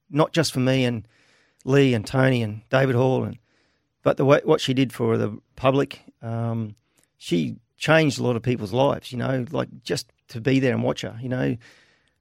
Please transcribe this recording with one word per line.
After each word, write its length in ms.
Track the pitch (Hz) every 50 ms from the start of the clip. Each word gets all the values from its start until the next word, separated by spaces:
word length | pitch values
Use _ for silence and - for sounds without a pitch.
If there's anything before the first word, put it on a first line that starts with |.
| _ _
not 220 | 143 143 160 -
just 220 | - 165 147 - -
for 60 | 131
me 260 | 127 131 131 131 127
and 200 | 120 120 110 - - _ _ _ _ _ _ _ _ _ _ _
Lee 280 | 131 135 143 139 131 120
and 140 | 110 -
Tony 340 | - - 131 131 131 131 120
and 200 | 113 107 107 110 - _
David 260 | 131 131 139 135 120
Hall, 280 | 120 131 131 131 123 113
and, 120 | 104 - - _ _ _ _ _ _ _ _ _ _ _ _ _
but 140 | 143 143
the 80 | - 139
way, 140 | 135 147 151 -
what 160 | 147 156 -
she 120 | - 135 127
did 200 | 127 135 113 -
for 240 | - 117 113 113
the 200 | 113 113 104 107 110 - _ _
public, 460 | - 127 135 135 139 139 - - - _ - _ _
um, 540 | - 113 113 117 117 117 113 113 110 107 107 - _ _ _ _ _ _ _
she 380 | _ - - 175 170 151 120 113 - _ _ _
changed 420 | _ - 151 156 160 160 143 113 123
a 40 | 120
lot 120 | 123 120
of 60 | 110
people's 320 | 117 123 123 104 107 95 110
lives, 380 | 127 139 143 - - - -
you 60 | 123
know, 280 | 120 120 127 135 131 120 110
like, 160 | - 127 127 123 - 123 -
just 240 | - 175 135 - - _ _ _ _
to 100 | - 117
be 180 | 113 135 135 135
there 140 | 135 127 113
and 100 | 113 120
watch 180 | 131 147 -
her, 160 | - 104 107 117
you 80 | 131 123
know. 280 | 127 127 139 139 123 117 - - - _ _ _ _ _ _ _ _ _